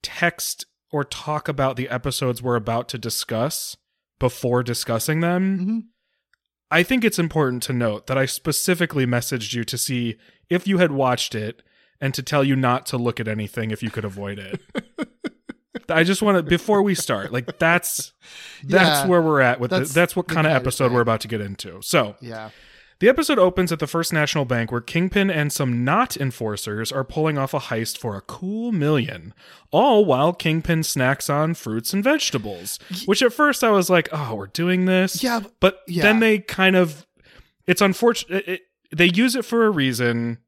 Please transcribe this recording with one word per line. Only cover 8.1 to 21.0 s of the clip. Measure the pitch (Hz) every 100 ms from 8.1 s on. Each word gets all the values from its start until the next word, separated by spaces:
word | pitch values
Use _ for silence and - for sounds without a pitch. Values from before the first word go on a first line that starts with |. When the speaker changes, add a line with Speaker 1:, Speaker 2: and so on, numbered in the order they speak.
| 135
Speaker 1:
I | 135
specifically | - - 147 - 170 170 147 127
messaged | 123 - 127 107
you | 120 113
to | 120
see | - 127 120 107 _ _ _
if | 175 196
you | 190
had | 175
watched | 139 131 123 - 113
it | 107 - _ _ _ _
and | 135
to | 131
tell | 131 147 139
you | 131
not | 131 123 -
to | 127
look | 120 -
at | 113
anything | 107 104 - 110
if | 110
you | 113
could | 113 104
avoid | 98 101 101
it. | 95 - _ 269 - - 294 _ -
<laughs> | _ _ - _ - -
I | 160 165
just | 190
wanna, | 208 190
before | 151 165 - 208
we | 202 180
start, | - 110 98
like, | 123 120 -
that's, | 165 175 - - - _ - - - -
that's | 135 180 185 147
Speaker 2:
Yeah. | 139
Speaker 1:
where | 175
we're | 160 147
at | 127 123
with | 123
the, | 185
Speaker 2:
That's | 151
Speaker 1:
that's | 143 175 -
what | -
Speaker 2:
the | 160
Speaker 1:
kind | 156
of |
Speaker 2:
kind | 143
of |
Speaker 1:
episode | 127 - 131
Speaker 2:
thing. |
Speaker 1:
we're | 123